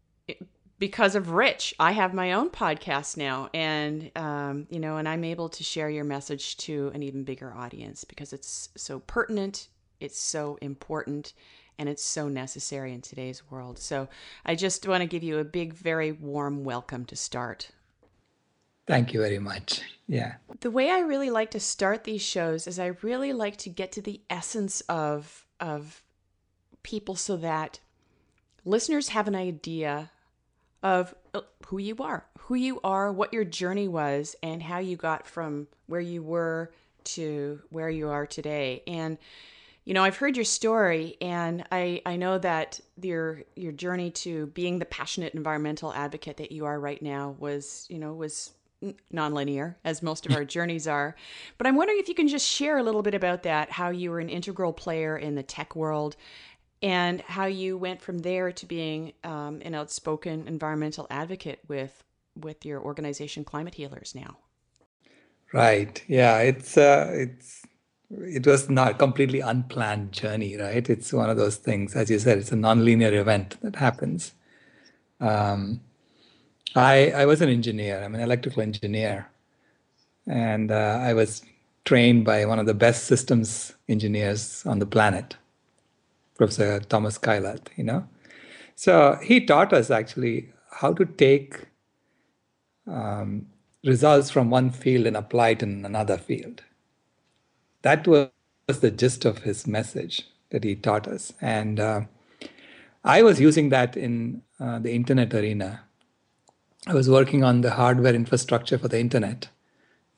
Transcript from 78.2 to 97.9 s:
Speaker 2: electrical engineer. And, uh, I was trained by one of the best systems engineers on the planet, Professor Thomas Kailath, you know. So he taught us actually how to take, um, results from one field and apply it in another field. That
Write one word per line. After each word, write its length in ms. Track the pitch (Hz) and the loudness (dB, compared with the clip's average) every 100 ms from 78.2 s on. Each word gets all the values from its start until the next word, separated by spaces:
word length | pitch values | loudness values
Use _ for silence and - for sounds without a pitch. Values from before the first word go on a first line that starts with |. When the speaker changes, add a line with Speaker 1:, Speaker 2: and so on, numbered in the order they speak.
Speaker 2:
electrical 420 | 117 123 127 123 | 0 0 0 -2
engineer. 640 | 107 104 104 107 107 101 - _ _ _ _ _ _ _ _ _ - | -2 -2 -2 -2 -2 -4 -10 _ _ _ _ _ _ _ _ _ -4
And, 440 | 123 113 107 107 | -2 0 0 0
uh, 280 | 107 107 117 | 2 2 0
I 140 | 123 | 2
was 280 | 113 107 - - _ _ _ | 4 2 0 -16 _ _ _
trained 420 | - 127 120 120 110 | 4 8 8 8 6
by 180 | 107 | 4
one 140 | 107 110 | 4 2
of 80 | 107 | 2
the 80 | |
best 300 | 104 117 - | 6 6 6
systems 680 | - 127 - 120 110 - - - - | 4 2 4 2 2 -4 -10 -10 -2
engineers 800 | 107 104 104 101 107 - - 160 | 0 2 0 0 -2 -6 -8 -2
on 140 | 104 | 0
the 60 | 98 | 2
planet, 500 | 110 107 85 - - _ _ _ _ _ _ _ _ _ - | 4 4 2 -6 -16 _ _ _ _ _ _ _ _ _ 2
Professor 440 | 104 - 104 101 | 2 4 0 0
Thomas 360 | - 107 107 - | 0 0 0 -2
Kailath, 520 | 117 104 95 107 - - | 0 0 0 -8 -12 -6
you 80 | |
know. 240 | 113 160 - _ - - - - - | -4 -4 -6 _ -20 -20 -20 -20 -20
So 440 | - 190 170 143 - | 0 6 10 8 6
he 180 | - 247 156 | 6 6 8
taught 260 | 151 196 | 6 8
us 160 | 151 117 | 6 4
actually 600 | 113 117 127 120 113 - - - | 2 0 -2 -2 -2 -6 -20 -18
how 200 | - 143 | 0 2
to 100 | 170 | 2
take, 560 | 180 - 135 139 139 - - _ _ _ _ _ _ _ _ _ _ _ 214 | 2 6 6 6 2 -16 -20 _ _ _ _ _ _ _ _ _ _ _ -10
um, 580 | 139 107 101 101 104 - _ _ _ | -8 -6 -6 -6 -6 -10 _ _ _
results 460 | 135 120 151 143 139 | 2 6 8 8 6
from 200 | 139 117 | 2 4
one 200 | 127 127 | 4 2
field 360 | 127 131 127 113 | 2 2 4 4
and 100 | 107 | 0
apply 340 | 110 120 117 | 0 4 4
it 120 | 113 | 4
in 220 | 107 101 | 0 -4
another 320 | 98 107 104 95 | -4 -2 0 -2
field. 460 | - - - - - _ _ _ _ _ _ _ _ _ _ _ | -2 -6 -8 -16 -20 _ _ _ _ _ _ _ _ _ _ _
That 260 | 139 | 4